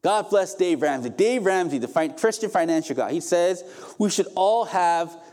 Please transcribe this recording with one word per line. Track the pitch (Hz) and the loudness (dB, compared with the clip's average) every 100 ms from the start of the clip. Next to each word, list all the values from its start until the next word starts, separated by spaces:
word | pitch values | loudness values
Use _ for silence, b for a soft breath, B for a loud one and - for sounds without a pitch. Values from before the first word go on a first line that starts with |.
God | 170 214 202 | 2 0 2
bless | 202 185 | 0 0
Dave | 190 180 156 | 0 0 2
Ramsey. | 147 135 120 | 0 -2 -6
Dave | 110 208 254 190 | 0 2 2 2
Ramsey, | 190 175 139 | 0 0 -2
the | 113 | -2
fin-, | - 160 | -2 -2
Christian | - 220 220 208 | 0 -2 0 -2
financial | 190 165 160 156 | 0 2 0 0
guy, | - 110 | -4 -2
he | 160 | -4
says | - 175 175 185 - B B B | 0 2 2 0 -8 B B B
we | 208 | 0
should | - 190 | 0 -2
all | - 190 226 208 | 2 2 2 0
have, | 185 175 170 170 170 B | 0 2 2 -2 -8 B